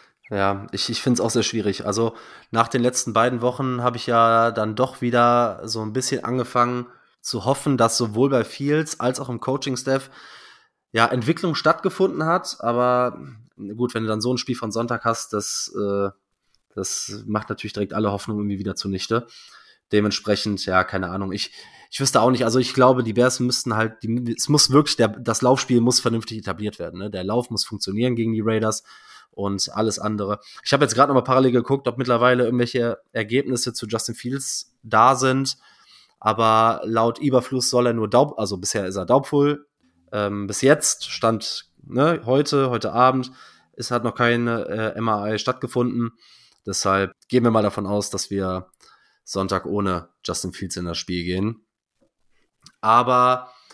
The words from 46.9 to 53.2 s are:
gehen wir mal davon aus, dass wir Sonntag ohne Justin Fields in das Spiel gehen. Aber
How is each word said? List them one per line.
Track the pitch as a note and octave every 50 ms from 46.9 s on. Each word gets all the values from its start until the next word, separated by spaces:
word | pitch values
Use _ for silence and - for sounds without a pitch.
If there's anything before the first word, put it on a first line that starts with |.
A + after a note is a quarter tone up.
| F#2+ G2 G2 F2 - _ _ -
gehen | B2 B2+ A#2
wir | A#2+
mal | A2 A2 G#2
davon | G2+ - - G2+
aus, | F#2+ G#2 G#2 G2+ -
dass | - F#2+ - -
wir | G2 G2 F#2+ F#2 F#2 F#2 F2+ _ _ _ _ _ _ _ _ _ _ _ _
Sonntag | - - F#2+ F#2+ F#2 G2 F#2 -
ohne | - F#2+ G#2 G2 G2 F2+ F2 E2+ - _ _ -
Justin | - F2+ - - F#2 -
Fields | - G2 E2+ - F2+
in | F2
das | F2 E2 -
Spiel | - - F2+ F2 E2+
gehen. | F2 F2+ F#2+ G2+ A2 A2+ - _ _ _ _ _ _ _ _ _ _ _ _ _ _ _ _ _ _ _ _ - - _ _
Aber | - A2 A2+ A#2+ A#2+ B2+ B2+ B2